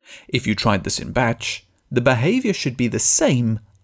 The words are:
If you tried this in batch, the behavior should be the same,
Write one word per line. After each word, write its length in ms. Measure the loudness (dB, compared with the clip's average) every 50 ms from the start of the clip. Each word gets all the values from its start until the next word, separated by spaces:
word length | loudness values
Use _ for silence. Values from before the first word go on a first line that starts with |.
| _ -20 -20 -20 -10 -4
If 180 | -4 -2 0
you 80 | 0 -2
tried 300 | 0 2 2 2 2 0
this 160 | -2 -4 -4
in 140 | -4 -4 -2
batch, 520 | 0 0 0 0 -2 -6 -8 -10 -10 -12 _ _ _ _ _
the 100 | -2 0
behavior 540 | 2 2 2 2 2 2 0 0 0 0 -2
should 240 | -2 -4 -4 -2 -2
be 100 | -2 -2
the 120 | 0 0
same, 600 | 0 2 2 2 2 2 2 2 2 0 -2 -2 -6 _ _ _